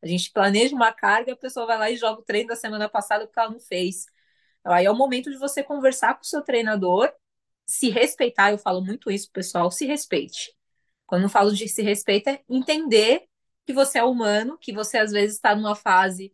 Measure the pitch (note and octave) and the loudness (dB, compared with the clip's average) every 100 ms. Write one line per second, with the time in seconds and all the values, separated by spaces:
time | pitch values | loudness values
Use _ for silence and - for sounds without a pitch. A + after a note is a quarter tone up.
0 | D#3+ F3 - - G3 G3+ B3+ C#4 A3+ A3+ | -4 -4 -4 2 2 4 2 4 2 2
1 | G3+ G#3+ B3+ B3 C4 B3+ A3+ A3+ G#3+ A#3+ | 2 2 0 -8 -10 -8 -2 0 0 -2
2 | A3+ A3 - G#3 A#3 A#3 A3+ G#3+ G#3 G#3+ | -4 -4 -4 -4 -2 -6 -8 -6 -4 -4
3 | G3+ G#3+ A3 - A3 A3+ - F3+ F3+ F#3 | -2 -4 -4 -2 -4 -4 -8 -4 -4 -6
4 | - _ _ _ _ _ - F3 F#3+ A3+ | -14 _ _ _ _ _ 0 2 4 2
5 | C4+ B3 B3+ C4+ C#4 C#4 C#4 D4 C4 C4 | 0 0 -6 -8 -6 -6 -6 0 0 2
6 | D#4+ C#4 - D4+ D4 B3 A3 G#3+ F#3 F3+ | -2 -2 -6 -8 -2 -2 0 -2 2 2
7 | C4+ - _ _ _ _ - - B3+ A3 | 2 -2 _ _ _ _ -10 -2 0 2
8 | B3 - B3 - G3+ G#3 G#3 F#3 F#3 A3+ | 0 2 -2 4 2 2 -2 -4 -4 -8
9 | - G3+ - - F#3 F3+ F3 - C#4 C#4+ | -6 -6 -6 -10 -6 -2 -2 -2 -4 -4
10 | - E3+ - - - _ _ _ _ _ | -2 -4 -4 -10 -14 _ _ _ _ _
11 | _ F3+ G3 G#3 G3+ G3+ G#3+ - G#3 G#3 | _ -2 2 4 4 2 -4 -4 -2 -2
12 | - G3+ A#3+ C#4 _ B3+ B3+ D#4 D#4 A3 | 0 0 0 -6 _ -4 -2 -2 2 4
13 | G#3+ D4+ - _ _ _ - C4+ C4+ - | 4 2 0 _ _ _ -8 0 2 2
14 | A#3 B3 G#3+ G#3 A3+ D#4+ - G#3 G#3+ A#3+ | 2 2 0 0 -2 -8 -10 -8 -4 0
15 | G#3+ G#3 G#3 G#3 A#3+ G#3 G#3+ G#3 - F#3 | 0 2 0 2 2 2 0 -4 2 4
16 | F#3+ F#3 F#3+ | 4 -2 -12